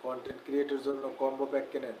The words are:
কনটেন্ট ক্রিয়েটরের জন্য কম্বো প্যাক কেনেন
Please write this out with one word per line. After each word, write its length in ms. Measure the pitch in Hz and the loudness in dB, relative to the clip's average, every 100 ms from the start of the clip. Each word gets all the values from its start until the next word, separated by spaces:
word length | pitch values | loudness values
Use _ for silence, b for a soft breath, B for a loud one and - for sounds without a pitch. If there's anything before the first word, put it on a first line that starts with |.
কনটেন্ট 360 | 127 127 127 127 - | -4 -4 -6 -8 0
ক্রিয়েটরের 360 | 139 143 139 135 | 2 4 2 2
জন্য 160 | 135 135 123 | 0 -2 2
কম্বো 240 | 135 135 139 | 2 2 2
প্যাক 140 | 139 - | 2 0
কেনেন 240 | 135 123 107 | -4 -4 -8